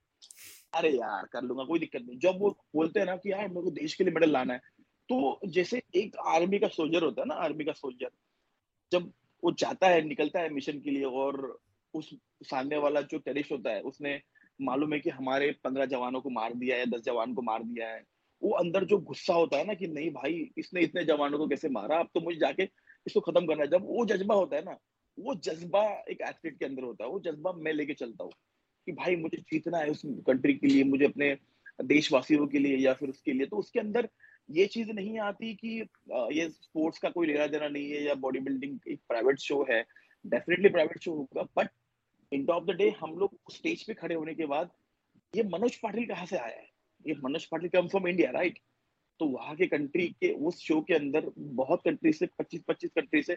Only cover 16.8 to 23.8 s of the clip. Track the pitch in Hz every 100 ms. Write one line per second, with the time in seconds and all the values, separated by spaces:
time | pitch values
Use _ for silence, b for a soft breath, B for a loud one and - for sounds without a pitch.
16.8 | 123 120 127 120 117 123 117 113 113 117
17.8 | 113 110 - _ _ - 190 - 175 185
18.8 | 190 202 147 139 - 170 160 165 180 208
19.8 | 180 151 165 143 143 170 151 - - 180
20.8 | 160 180 160 147 143 147 156 139 156 120
21.8 | 104 160 165 175 165 165 147 - 147 _
22.8 | b b - 208 175 170 165 160 143 180